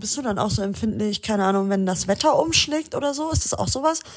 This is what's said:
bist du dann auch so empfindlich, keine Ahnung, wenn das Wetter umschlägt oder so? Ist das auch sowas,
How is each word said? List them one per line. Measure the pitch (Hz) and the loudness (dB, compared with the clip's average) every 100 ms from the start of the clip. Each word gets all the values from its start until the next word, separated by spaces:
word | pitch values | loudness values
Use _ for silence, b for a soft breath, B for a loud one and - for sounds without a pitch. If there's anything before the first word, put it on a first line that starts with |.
bist | 208 - | -6 -4
du | |
dann | 254 202 | -2 0
auch | 214 | 0
so | 208 | 0
empfindlich, | 196 196 220 - 214 202 | -2 -2 -2 -2 -2 -2
keine | - 208 | 0 2
Ahnung, | 190 196 196 | 4 4 2
wenn | 196 190 | 2 2
das | 180 185 | 0 0
Wetter | 202 302 269 | 2 4 4
umschlägt | 320 320 - 302 311 - | 4 2 0 -2 -4 -4
oder | 285 | -2
so? | 277 311 | -2 -2
Ist | 320 | -2
das | - | -2
auch | - 196 | -2 -2
sowas, | 262 302 320 B | 0 0 0 B